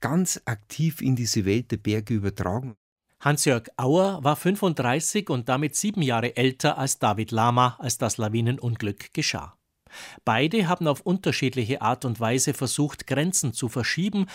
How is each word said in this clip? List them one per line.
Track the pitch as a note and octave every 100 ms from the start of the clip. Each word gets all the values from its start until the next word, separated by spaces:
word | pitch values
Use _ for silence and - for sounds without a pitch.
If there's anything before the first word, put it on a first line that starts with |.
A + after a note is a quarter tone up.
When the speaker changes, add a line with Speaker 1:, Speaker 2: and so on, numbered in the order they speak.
Speaker 1:
ganz | A#2+ E3 F3+ -
aktiv | - A2 _ - D#3+ -
in | C3 A#2+
diese | A#2 A2+
Welt | F#2+ A2+ B2
der | A2
Berge | G#2+ G#2+ G#2+
übertragen. | G#2+ G2 G2 F2+ A2 B2+ - _ _ _ _
Speaker 2:
Hans-Jörg | C#3+ D3 D#3 A#2 - -
Auer | B2+ E3+ F#3+ F3+
war | C#3
fünfunddreißig | D3+ F3+ G3+ F#3+ C#3+ A#2+ D3 - G#3 G3+
und | B2+ B2
damit | C3 D3+ -
sieben | G#3 G3+
Jahre | C3 A#2 A#2 A#2+
älter | C3 C3 D3+ -
als | C3+ -
David | A2+ G#2 A2
Lama, | A2 A#2 B2 B2 -
als | B2+ -
das | C3 -
Lawinenunglück | G#2+ A2+ A#2 C3+ A#2+ A2 G#2 - -
geschah. | - - G2+ F#2+ _ _ _ _ - - -
Beide | - A2+ D#3 A3+ E3+
haben | F3+ D#3+
auf | C#3
unterschiedliche | F3 F#3+ D#3 - C3 B2+ A2 C#3
Art | G#2+ B2+ B2+
und | A2
Weise | A2+ B2+ -
versucht, | B2+ B2+ - D3 - -
Grenzen | C#3 F3 - C3
zu | - A#2
verschieben | C3 A2 - G3 G3+ F#3+